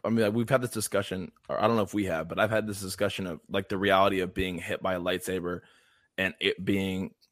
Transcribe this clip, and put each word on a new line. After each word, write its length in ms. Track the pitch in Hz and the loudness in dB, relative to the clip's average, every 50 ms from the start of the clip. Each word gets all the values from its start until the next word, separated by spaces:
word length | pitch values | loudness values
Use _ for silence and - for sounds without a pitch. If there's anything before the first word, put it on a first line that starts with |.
| - | -2
I 40 | 107 | 0
mean, 160 | 113 117 110 | 2 4 4
like, 80 | 104 | 4
we've 160 | 110 120 113 107 | 2 0 2 2
had 140 | 135 127 | 2 2
this 80 | 123 117 | 2 0
discussion, 640 | - 110 - - - 98 101 - 92 92 90 - _ _ _ - | -4 -6 -6 -2 -2 -2 -2 -2 -6 -6 -6 -10 _ _ _ -6
or 120 | - - | -2 2
I 60 | 107 | 2
don't 100 | 113 117 | 4 4
know 60 | 110 | 2
if 120 | 98 - - | 0 0 0
we 100 | 104 98 | -2 0
have, 240 | 92 82 80 82 85 | 0 0 -2 -4 -4
but 100 | 82 92 | 0 0
I've 120 | 107 107 | 0 2
had 160 | 110 107 107 | 2 0 -2
this 140 | 107 101 98 | -2 -6 -6
discussion 460 | 98 92 - - 104 98 - - 92 | -8 -8 -2 -2 -2 -2 -2 -4 -6
of, 140 | 90 80 - _ - | -6 -8 -10 _ -4
like, 200 | 92 98 95 - | -2 -2 -2 -2
the 80 | 104 | -2
reality 440 | 92 98 98 95 95 98 98 95 92 | 0 4 4 6 6 6 6 4 2
of 120 | 90 87 | -2 -2
being 240 | - 95 92 92 90 | -2 -2 -2 -2 -2
hit 240 | 82 - - - - | -4 -4 -6 -6 -4
by 140 | - 92 92 | -2 -2 -2
a 60 | 90 | 0
lightsaber 640 | 87 90 92 90 - 95 95 90 87 87 90 87 - - _ _ _ _ _ _ _ _ - | 0 -2 -2 -2 -2 -4 -4 -2 -2 -4 -6 -6 -8 -16 _ _ _ _ _ _ _ _ -4
and 160 | - 95 92 - - | -2 -2 -2 -2 0
it 260 | - 98 - - 95 | 0 0 0 0 -2
being, 480 | 98 98 98 95 95 92 95 92 - _ _ _ _ | 0 0 0 0 0 -2 -4 -4 -6 _ _ _ _